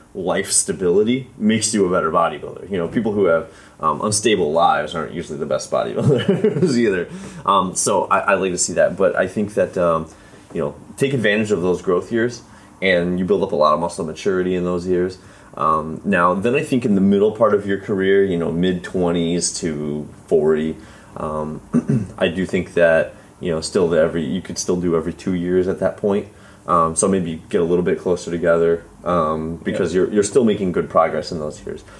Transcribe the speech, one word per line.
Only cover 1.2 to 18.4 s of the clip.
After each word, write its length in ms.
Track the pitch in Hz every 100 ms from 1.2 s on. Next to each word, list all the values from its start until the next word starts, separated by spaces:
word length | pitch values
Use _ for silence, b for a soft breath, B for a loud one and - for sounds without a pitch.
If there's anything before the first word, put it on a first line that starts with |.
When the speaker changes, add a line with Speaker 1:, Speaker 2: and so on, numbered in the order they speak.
| 131 -
Speaker 1:
makes 360 | 107 113 -
you 120 | 107 90
a 20 |
better 220 | 90 80
bodybuilder. 580 | 85 82 73 - - -
You 80 | 95
know, 100 | 85
people 260 | 123 110
who 120 | 101 92
have, 260 | 82 - B B B
um, 220 | 78 76
unstable 500 | 107 104 117 98 76
lives 420 | 82 - 73 76
aren't 200 | 82 76
usually 260 | 85 80 73
the 60 | 73
best 260 | 67 -
bodybuilders 1080 | 65 58 - 139 123 147 190 214 143 170 120
<laughs> 0 |
either. 320 | 113 92 85 170 B B -
Um, 280 | 98 92 87
so 300 | 123 95 -
I, 140 | 95
I 140 | 104 95
like 160 | 92
to 60 | 87
see 160 | -
that, 220 | 82 76 87
but 180 | 92 -
I 120 | 92
think 280 | 110 101 101
that, 220 | 90 92
um, 320 | 85 80 80 B B B B
you 80 | 87
know, 140 | 73 - - -
take 160 | 139
advantage 380 | 135 104 107 104
of 100 | 92
those 200 | 92 85
growth 300 | - 90 -
years 300 | 117 123 120 - B B B
and 360 | 95 87 90 90
you 80 | 92
build 160 | 95
up 100 | 95
a 40 | 73
lot 180 | 76
of 60 | 80
muscle 260 | - - 80
maturity 500 | - 104 92 92 90
in 100 | 90
those 200 | 90 92
years. 300 | 90 92 - B B B -
Um, 460 | 78 78 80 78
now, 300 | - 92 90
then 200 | 95 113
I 80 | 139
think 220 | - 127 117
in 100 | 98
the 60 |
middle 300 | 98 98 107
part 220 | 107 107
of 120 | 101 98
your 140 | 95
career, 440 | - 98 95 98 98
you 120 |
know, 140 | 85